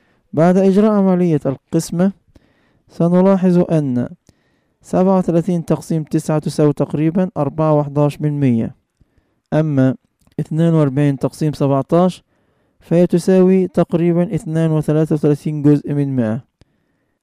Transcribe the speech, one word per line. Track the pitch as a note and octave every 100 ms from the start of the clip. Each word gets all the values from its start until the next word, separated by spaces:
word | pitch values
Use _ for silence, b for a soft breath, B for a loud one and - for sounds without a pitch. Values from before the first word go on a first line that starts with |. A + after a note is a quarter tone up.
| _ _ _
بعد | D3 F3 F#3
إجراء | F#3+ F#3+ G#3+
عملية | G#3 F#3+ F3+ F3+ D3 C#3
القسمة، | C3 _ E3 - E3+ F#3+ - _ b b b b b _
سنلاحظ | - E3+ F3+ G3 F#3 F#3 F3
أن | - D#3+ C#3 B2 - F3 _ _ _ _ _ _
سبعة | - F3+ F#3 F#3+
وثلاثين | F3 E3 E3+ F3 -
تقسيم | D3 - D#3+
تسعة | D3 D#3+ - D#3
تساوي | D#3 D#3 D3
تقريبًا | - C#3+ D3+ D#3+ F3+ F#3 D3+
أربعة | C#3 D#3 D#3
وحداش | D3 C#3+ C#3+ D3 -
من | D3+ D3
مية، | C3+ A#2 B2 - _ _ _ _ _ _ _
أما | D3+ D#3 C3+ C3 A#2+ _ _ _ -
اثنان | - D#3 E3+
وأربعين | D#3+ C#3+ C3+ D3 C3+
تقسيم | C3+ - D#3
سبعتاش | - C#3 C3+ - E3+ F3+ - _ _ _ _ _ _
فهي | - E3+ F3
تساوي | F3 F#3+ F#3 F#3 F#3+ F#3
تقريبًا | - E3+ E3 E3+ E3+ F3 D#3
اثنان | D#3+ D#3+ D#3+
وثلاثة | D#3 D#3 D3+ D#3+
وثلاثين | D#3 - C#3+ D#3 D3+
جزء | D3 D3 -
من | C#3+ C#3 C3
مائة، | A2 A#2 - _ _ _ _ _ _ _